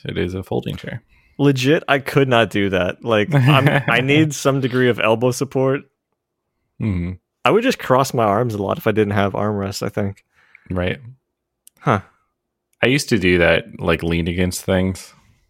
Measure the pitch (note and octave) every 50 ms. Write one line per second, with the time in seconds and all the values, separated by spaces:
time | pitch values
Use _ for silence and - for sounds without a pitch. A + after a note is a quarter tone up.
0 | - - F#2 F2+ F2+ F2+ F#2 F#2+ F#2+ - - B2 - - - - - - - A2
1 | _ _ _ _ _ _ _ - C#3 C#3+ C3+ B2+ B2+ C#3 D#3 - - - C#3+ C#3
2 | - - - C#3+ C#3 C3 B2 A#2 A2+ F2+ - G2+ G2+ G2 F#2+ F2+ F2+ F#2 - -
3 | - A#2+ A2 G#2 G#2 - D3 C#3 B2 C#3 D3 C3 C3+ D3+ C#3 C#3 - - A#2 A#2+
4 | B2+ C3+ C#3+ D#3 D#3 D#3 C3+ - - C#3 C3+ C#3 C3 B2 B2+ B2+ B2+ B2 A#2 -
5 | - A2 A2+ A2+ B2 B2+ B2 - C#3 B2+ - C3+ C3+ C3+ C3+ C#3 - _ _ _
6 | _ _ _ _ _ _ _ _ _ _ _ _ _ _ _ - A2+ G#2+ F#2 F2+
7 | F2 F2 F2+ - _ _ _ _ - B2 E3 A3 A#3 C4+ - - - - C3 B2+
8 | C3+ - - B2 A2+ G#2 G2 A2 B2 A#2+ G#2+ G#2 F#2+ G2+ G2+ - - A2+ G2+ G#2+
9 | G#2+ G2+ G#2 G#2 G2+ G2 - G#2+ G2+ G#2+ G#2+ G2+ G2 F#2+ F#2+ - A#2+ A2 - A2
10 | G2+ G2 G2 - _ _ _ _ _ _ _ _ _ - F#2 F2+ F2 F#2 - -
11 | B2 A#2 - _ _ _ _ _ _ _ _ _ _ _ _ _ - A#2 A2 F#2+
12 | - _ _ _ _ _ _ _ _ _ _ _ _ _ _ - - A#2+ C3+ D3
13 | - - B2 G2 F2+ F2+ F2+ F2 E2+ E2 E2 - - - - - - E2+ E2+ E2
14 | E2 E2 E2+ E2+ E2+ F2 E2+ F2+ F#2 F#2 - - - - F#2+ F#2 F#2 F#2+ F2+ -
15 | - - - _ _ _ _ _ _